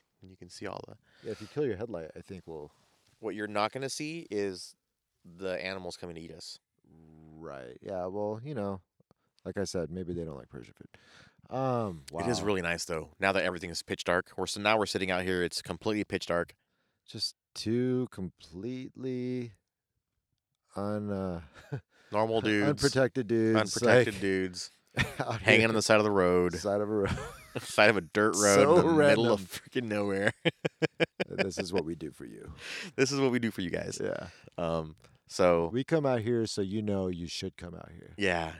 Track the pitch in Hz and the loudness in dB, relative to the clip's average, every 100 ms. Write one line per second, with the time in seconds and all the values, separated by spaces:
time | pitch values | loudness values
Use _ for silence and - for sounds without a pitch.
0 | _ _ 95 95 90 - 101 - - - | _ _ -20 -20 -20 -12 -12 -10 -14 -20
1 | _ _ 113 104 107 147 139 92 120 87 | _ _ -12 -12 -10 -4 -4 -4 -8 -10
2 | 80 87 - 92 - 78 76 _ _ _ | -10 -16 -16 -16 -12 -14 -14 _ _ _
3 | _ _ 110 101 104 104 110 131 135 - | _ _ -8 -6 -4 0 0 -2 -8 -6
4 | 151 170 - 101 101 90 - _ _ _ | -8 -10 -6 -2 -2 -6 -14 _ _ _
5 | _ _ 87 85 95 90 92 95 87 - | _ _ -20 -10 -6 -4 -6 -8 -10 -12
6 | 87 82 82 82 - - _ _ _ 80 | -12 -12 -14 -16 -18 -20 _ _ _ -20
7 | 80 78 78 80 80 67 62 64 98 92 | -20 -20 -20 -16 -12 -12 -14 -14 -8 -6
8 | 92 104 104 107 139 131 101 92 _ _ | -4 -2 -4 -4 -6 -6 -4 -6 _ _
9 | _ _ _ _ 95 101 92 92 78 90 | _ _ _ _ -8 -4 -4 -2 -4 -6
10 | 87 85 80 67 62 65 52 _ - - | -6 -6 -6 -10 -14 -16 -16 _ -20 -20
11 | _ - - _ - 127 131 120 104 80 | _ -20 -20 _ -8 -4 -2 -2 -2 -8
12 | 69 78 95 113 101 95 85 85 - 80 | -10 -4 -2 0 0 0 0 -2 -2 -6
13 | 78 - 98 95 90 87 87 82 - 95 | -6 0 2 2 0 -2 -6 -8 -6 -6
14 | - 87 - - 92 104 104 110 98 95 | 0 0 0 -6 -6 0 2 4 2 0
15 | 95 92 92 90 85 - - 85 110 107 | 0 0 0 0 0 -4 -8 -4 -2 -2
16 | 98 92 - 87 - - _ _ _ _ | -2 -4 -2 -2 -2 -10 _ _ _ _
17 | _ 110 - - _ - 107 120 127 127 | _ -8 -8 -8 _ -8 -2 0 0 0
18 | 123 - 90 _ - 90 117 127 131 - | -2 -8 -10 _ -18 -12 -10 -10 -12 -10
19 | 131 127 127 127 117 - _ _ _ _ | -8 -6 -4 -6 -8 -14 _ _ _ _
20 | _ _ _ _ _ _ _ 95 101 104 | _ _ _ _ _ _ _ -8 -6 -4
21 | 104 98 95 85 80 - - 135 _ _ | -4 -4 -4 -6 -10 -20 -14 -14 _ _
22 | - 104 113 113 104 104 101 - 139 131 | -6 -2 0 0 2 2 2 2 2 2
23 | 127 131 110 113 110 110 101 - 120 123 | 0 0 0 2 4 4 2 2 6 6
24 | 113 95 98 95 92 90 - _ _ - | 6 0 0 0 -2 -6 -14 _ _ -4
25 | - - 120 110 110 107 113 110 110 107 | -4 -4 -6 0 6 6 6 2 6 6
26 | 107 98 90 90 90 90 101 104 104 107 | 6 4 6 6 4 0 -2 0 0 0
27 | 95 - - - - 123 - 113 107 101 | 0 -2 -6 -14 -12 -10 -4 6 6 6
28 | 80 104 107 92 101 101 147 180 165 156 | 2 2 2 4 6 8 8 8 6 6
29 | 143 113 117 101 92 - - 131 113 104 | 6 6 4 2 -2 -14 -6 -4 -2 -2
30 | 101 98 107 - 175 - - - 165 - | 0 2 0 2 -4 -2 -6 -2 -4 -2
31 | - - - - - - 90 95 78 80 | -4 -4 -8 -2 -2 -2 -2 -2 -2 -6
32 | 76 - 62 52 - 78 - - 190 131 | -10 -12 -16 -14 -16 -14 -12 -12 -8 0
33 | 135 139 135 123 113 98 87 80 92 - | 0 4 2 2 0 -2 -4 -4 -6 -4
34 | 98 - 92 - - - 82 82 78 80 | -4 -4 -8 -16 -16 -6 -2 -2 -4 -14
35 | - _ _ - 90 85 82 120 135 160 | -20 _ _ 4 6 6 2 -2 0 0
36 | 139 120 110 117 110 - 95 110 104 98 | 2 0 0 0 0 -2 -2 -2 -2 -2
37 | 92 85 85 - 92 - 87 85 - 82 | -2 -4 -8 -8 -8 -10 -14 -14 -16 -18
38 | - 85 95 85 82 | -18 -2 0 0 -2